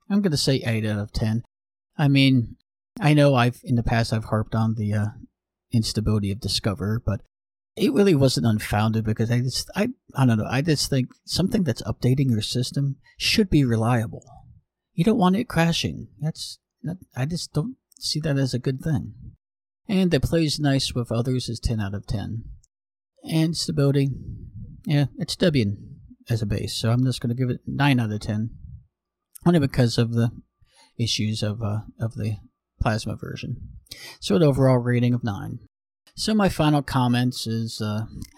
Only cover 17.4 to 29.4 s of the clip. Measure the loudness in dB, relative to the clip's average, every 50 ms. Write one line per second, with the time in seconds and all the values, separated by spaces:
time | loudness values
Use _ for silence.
17.4 | -8 -4 -4 -4 -4 -4 -8 -14 _ _ _ -10 -8 -6 -4 -4 -2 0 0 0
18.4 | 0 0 -2 -2 -2 -4 -4 -2 -2 -2 -2 -2 -2 -6 -12 -16 -18 -20 -20 _
19.4 | _ _ _ _ _ _ _ _ _ -2 2 2 4 4 2 2 2 2 2 2
20.4 | 0 0 0 0 0 2 2 0 0 -2 -4 -4 -4 -2 -2 -2 -2 0 -2 -2
21.4 | -4 -6 -6 -4 -2 -2 -2 -2 -2 -4 -6 -6 -6 -6 -6 -6 -6 -6 -8 -8
22.4 | -10 -12 -16 -20 _ _ _ _ _ _ _ _ _ _ _ _ -8 -2 0 2
23.4 | 2 0 0 -4 -6 -4 0 2 2 2 4 2 2 0 -2 -6 -10 -12 -14 -14
24.4 | -16 -16 -16 -16 -16 -16 -18 -10 -2 0 2 2 2 0 -2 -6 -8 -8 -2 0
25.4 | 0 2 2 2 2 0 -2 -6 -10 -18 -20 -20 -20 -20 -20 -14 _ -4 -4 -2
26.4 | -2 -2 -4 -4 -4 -6 -6 -2 0 0 2 2 2 0 -2 -2 -4 -4 -2 -2
27.4 | -2 -2 -4 -6 _ -6 -2 0 2 2 2 2 0 -2 -4 -4 -4 -4 -4 -2
28.4 | -4 -6 -8 -12 -18 -18 -18 -20 -20 _ _ _ _ _ _ _ _ _ -12 -2